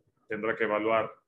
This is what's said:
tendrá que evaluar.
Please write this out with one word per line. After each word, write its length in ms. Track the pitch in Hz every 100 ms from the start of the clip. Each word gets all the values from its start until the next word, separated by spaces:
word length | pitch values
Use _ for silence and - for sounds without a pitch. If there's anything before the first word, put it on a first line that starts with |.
| _ _ -
tendrá 260 | 107 110
que 100 | 113
evaluar. 460 | 107 104 110 110 110 -